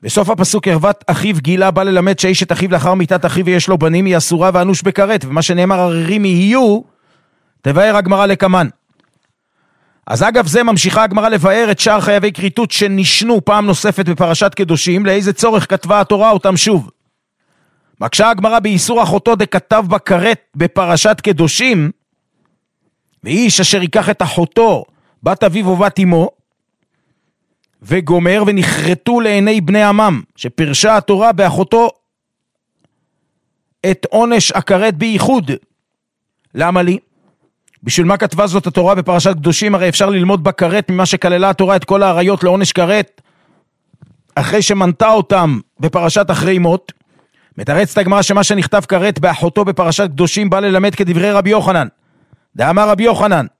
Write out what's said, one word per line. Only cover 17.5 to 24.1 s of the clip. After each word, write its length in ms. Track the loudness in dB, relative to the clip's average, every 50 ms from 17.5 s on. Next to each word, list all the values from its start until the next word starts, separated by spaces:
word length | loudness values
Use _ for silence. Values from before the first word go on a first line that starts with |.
| _ _ _ _ _ _ _ _ _ _
מקשה 300 | -8 -6 -2 0 2 2
הגמרא, 280 | 2 0 0 0 0 0
באיסור 440 | 0 0 -2 -2 -2 0 0 0 0
אחותו 340 | 0 0 -2 0 0 0
דכתב 480 | 0 -2 -2 -2 -6 -2 _ 0 0 0 0
בכרת 520 | -4 -4 -2 0 -2 0 2 0 -2 -2 _ _ _
בפרשת 640 | -2 -2 -2 _ -2 -2 0 0 0 2 0 0 0
קדושים, 680 | 0 -2 0 2 0 0 0 0 0 0 0 0 0 -2 -6 _ _ _ _ _ _ _ _ _ _ _ _ _ _ _ _ _ _ _ _ _ _ _ _ _ -8
"ואיש 360 | -4 -2 0 0 0 2 0
אשר 220 | 0 0 0 -2 -2
ייקח 280 | 0 0 0 0 0